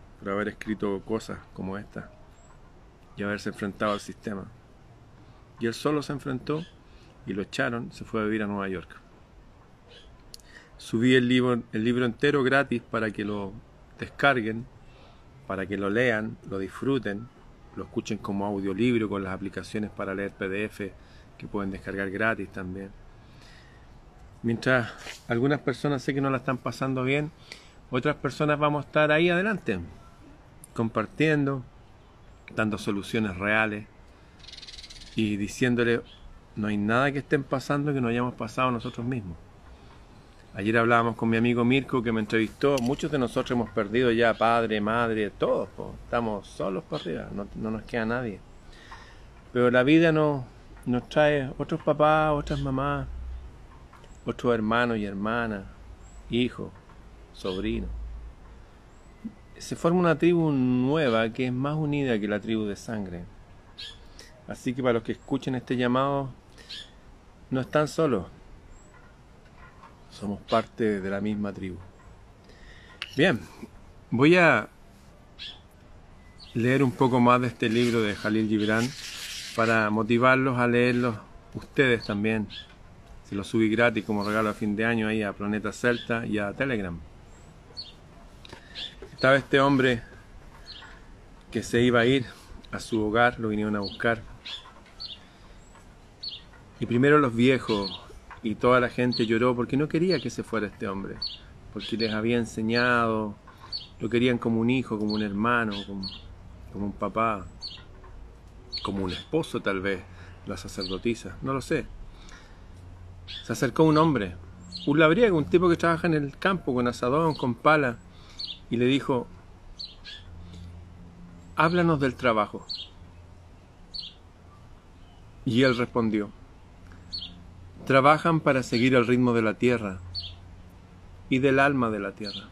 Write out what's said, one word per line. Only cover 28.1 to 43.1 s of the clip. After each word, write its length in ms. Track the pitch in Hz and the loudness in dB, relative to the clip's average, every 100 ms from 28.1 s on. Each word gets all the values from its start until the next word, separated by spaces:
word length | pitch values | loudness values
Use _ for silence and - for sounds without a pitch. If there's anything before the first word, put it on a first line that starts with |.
| 143 | -2
personas 420 | 139 - 151 147 | -4 0 0 2
vamos 260 | 147 147 | 2 0
a 40 | - | 0
estar 240 | 151 151 | 2 4
ahí 160 | 156 175 | 4 4
adelante, 500 | 175 202 196 - 92 87 - - - - - - - - | 2 0 -2 -2 -4 -4 -14 -20 -20 -20 -20 -20 -20 -12
compartiendo, 880 | - 113 113 104 - 156 147 139 135 127 - - - - - - - - - | -4 -2 -2 -4 0 2 2 0 -2 -8 -18 -20 -20 -20 -20 -20 -20 -10 -2
dando 220 | 107 104 | -2 -2
soluciones 580 | - 101 92 117 107 90 | -4 -4 -2 -2 -2 -2
reales 500 | 101 107 110 104 107 - - - - - - - - - - - - | 0 2 2 -4 -12 -20 -20 -20 -20 -20 -20 -20 -20 -20 -20 -20 -10
y 220 | - 107 101 | -2 0 0
diciéndole, 640 | 101 - 127 120 117 113 - - - - - - | -4 0 0 2 2 0 -2 -18 -20 -20 -16 -6
no 100 | 107 | -4
hay 100 | 104 | -2
nada 360 | 104 120 139 | 2 2 2
que 80 | 139 | -2
estén 240 | - 147 | -2 -2
pasando 500 | 131 135 - 143 147 | 0 -4 -2 -2 0
que 60 | 139 | 0
no 80 | 117 | 0
hayamos 260 | 120 123 | 0 -2
pasado 380 | 120 110 - 127 | -4 -8 -2 0
nosotros 340 | 117 117 - 120 | 0 -6 -8 -6
mismos. 320 | 127 92 80 - - - - - - - - - - - | -6 -8 -12 -16 -20 -20 -20 -20 -20 -20 -20 -20 -20 -16
Ayer 240 | 107 101 117 | -4 2 4
hablábamos 380 | 117 117 117 113 | 6 6 4 0
con 120 | 117 | 2
mi 80 | 113 | 4
amigo 280 | 120 120 | 4 4
Mirko, 380 | 120 135 127 131 | 4 2 2 -2
que 100 | 117 | 0
me 80 | 110 | -2
entrevistó. 560 | 104 113 107 - 143 139 | 0 0 0 0 2 2
Muchos 320 | 120 147 165 | 0 -2 -2